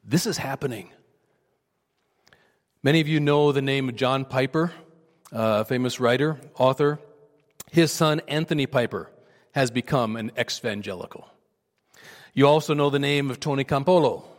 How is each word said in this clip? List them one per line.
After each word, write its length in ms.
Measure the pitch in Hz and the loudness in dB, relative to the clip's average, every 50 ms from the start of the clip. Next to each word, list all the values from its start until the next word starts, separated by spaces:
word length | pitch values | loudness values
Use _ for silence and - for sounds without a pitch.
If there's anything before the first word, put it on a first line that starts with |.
| _ | _
This 220 | 104 110 180 - | -2 -2 -2 -2
is 120 | 233 160 - | -2 -6 -6
happening. 520 | - 139 135 - - 135 123 - 87 - - _ _ _ _ _ _ _ _ _ _ _ _ _ _ _ _ _ _ _ _ _ _ _ _ _ _ _ _ _ _ _ _ _ _ _ _ _ | -6 -8 -8 -6 -6 -8 -8 -8 -14 -18 -20 _ _ _ _ _ _ _ _ _ _ _ _ _ _ _ _ _ _ _ _ _ _ _ _ _ _ _ _ _ _ _ _ _ _ _ _ _
Many 200 | - 135 151 165 | 0 2 4 4
of 60 | 160 147 | 2 2
you 120 | 160 151 | 0 0
know 320 | 147 143 147 147 147 147 | 2 4 4 4 4 4
the 100 | 139 139 | 4 2
name 280 | 135 139 135 139 135 131 | 0 0 -2 0 -2 -4
of 60 | 117 | -2
John 300 | 110 131 127 135 135 135 | -2 0 0 0 0 -2
Piper, 460 | 131 - 131 131 139 - 160 165 175 - - - _ _ _ _ _ _ _ _ - | -2 -2 -2 -2 0 0 -2 -2 -2 -4 -10 -20 _ _ _ _ _ _ _ _ -12
uh, 300 | - 113 113 110 107 104 | -4 -2 0 2 2 0
a 40 | 107 | 0
famous 340 | - 135 123 127 123 - - | 0 -2 -2 -2 -2 -2 0
writer, 400 | 127 117 123 127 143 156 156 135 - - _ - | 0 0 2 2 0 -2 -2 -6 -12 -20 _ 0
author. 420 | 127 131 135 - 147 147 147 147 - - - _ _ _ _ _ _ _ _ _ - _ | 2 2 2 2 0 0 0 -4 -10 -20 -20 _ _ _ _ _ _ _ _ _ -20 _
His 200 | - 165 170 151 | 2 2 2 2
son, 300 | - - 165 156 151 156 - - | 2 0 0 2 2 -2 -4 -4
Anthony 380 | 143 151 160 160 170 147 135 | -4 -4 -2 -2 -2 -2 -2
Piper, 460 | 123 - 135 120 107 - 95 78 - - _ _ _ _ _ _ _ | 0 0 -2 -2 0 -4 -8 -10 -12 -20 _ _ _ _ _ _ _
has 180 | _ 143 135 120 | _ -2 -2 0
become 460 | 113 123 117 - - 135 120 110 110 | -2 -4 -4 -2 -2 -2 0 -2 -4
an 160 | 117 110 117 | -6 -8 -10
exvangelical. 920 | - - 120 - - - - 117 104 104 98 101 95 90 - - - - - - _ _ _ _ _ _ _ _ _ _ _ _ _ - - - - - - - _ | -6 -6 -6 -6 -6 -8 -6 -6 -6 -6 -8 -10 -10 -12 -12 -16 -16 -20 -20 -20 _ _ _ _ _ _ _ _ _ _ _ _ _ -20 -20 -20 -20 -20 -20 -8 _
You 140 | 123 139 139 | 4 6 6
also 260 | 147 156 151 - 156 | 6 4 2 0 0
know 160 | 147 143 143 | 0 0 0
the 80 | 139 143 | 0 0
name 320 | 139 143 147 143 139 139 | 0 0 0 0 -2 -2
of 100 | 123 - | -6 -6
Tony 240 | - 156 143 135 135 | -6 -4 -4 -4 -2
Campolo. 600 | - 156 139 139 185 185 180 151 123 101 - - - - | -2 -2 -2 2 2 4 4 4 2 0 -2 -12 -18 -20